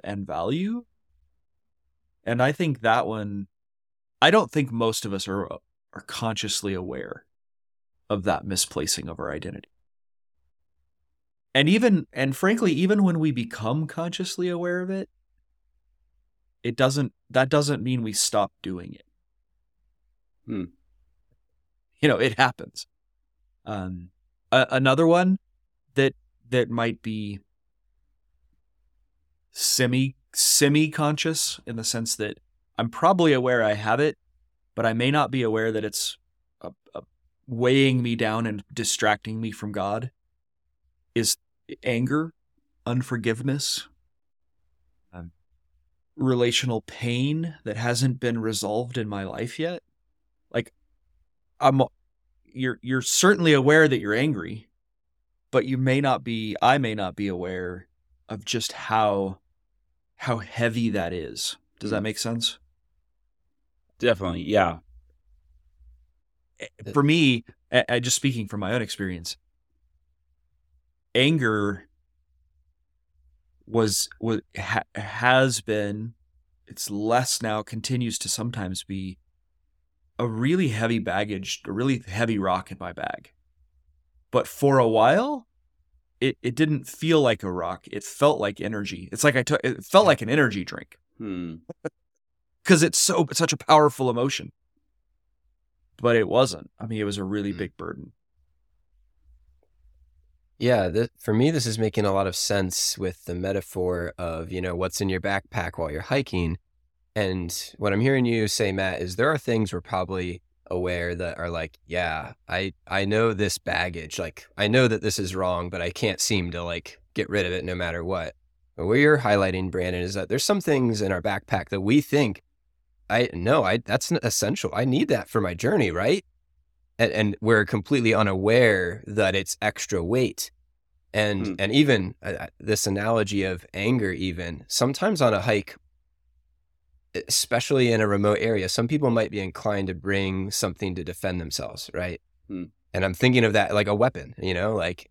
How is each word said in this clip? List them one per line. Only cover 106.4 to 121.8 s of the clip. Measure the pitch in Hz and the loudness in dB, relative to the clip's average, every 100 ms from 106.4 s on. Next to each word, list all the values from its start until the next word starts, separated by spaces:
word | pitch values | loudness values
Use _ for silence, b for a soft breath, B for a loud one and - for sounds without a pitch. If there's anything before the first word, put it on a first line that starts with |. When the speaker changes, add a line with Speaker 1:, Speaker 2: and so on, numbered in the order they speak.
| 82 - _ _ _ _ _ | -2 -4 _ _ _ _ _
Speaker 3:
And | 110 98 92 85 - - - | -4 -2 -2 -4 -8 -10 -4
what | 101 | 0
I'm | 98 | 2
hearing | 131 135 | 2 4
you | 120 117 107 | 2 2 0
say, | - 104 | 0 0
Matt, | 95 95 90 | 0 -2 -4
is | 90 92 | -6 0
there | 135 | 0
are | 151 | 0
things | - 113 101 | 0 0 0
we're | 87 | -4
probably | - 92 90 95 90 87 _ _ - | -6 -4 -4 -4 -6 -8 _ _ -8
aware | 90 90 87 87 | -4 -2 -2 -4
that | 87 87 - | -4 -6 -6
are | 87 | -6
like, | 82 80 _ - | -6 -8 _ -8
"Yeah, | 87 85 78 67 - - | -4 -4 -4 -8 -14 -8
I, | 90 95 - - | -4 -4 -8 -6
I | 95 | -2
know | 98 107 113 | 0 2 2
this | 101 101 - | 0 -2 -2
baggage. | - 87 90 82 78 - | -4 -2 -2 -6 -10 -8
Like, | 82 - - - | -8 -10 -14 -2
I | 104 | 2
know | 123 123 | 4 4
that | 110 | 2
this | 104 104 | -2 -2
is | 92 92 | -4 -2
wrong, | 90 87 87 | -2 -2 -4
but | 90 | -6
I | 87 | -6
can't | - 107 90 | -4 -4 -2
seem | - 104 87 | -2 0 -2
to, | 85 | -6
like, | 87 85 - - _ | -6 -8 -10 -20 _
get | - 98 | -6 -2
rid | 101 90 | -2 0
of | |
it | 90 | -2
no | 90 | -4
matter | 90 85 85 | -4 -4 -4
what." | 85 92 80 - _ _ _ - | -4 -4 -6 -12 _ _ _ -6
But | 87 | 0
what | |
you're | 123 147 147 | 4 6 6
highlighting, | 113 104 95 92 92 | 4 4 4 0 -2
Brandon, | 90 90 90 | -2 -2 -2
is | 90 | -4
that | 98 90 | -4 -2
there's | 117 | -2
some | - 202 | 0 0
things | 170 139 120 107 | 2 2 2 0
in | 98 | 0
our | 90 | -2
backpack | 98 95 - 95 85 | -2 -4 -2 -4 -2
that | 101 | -2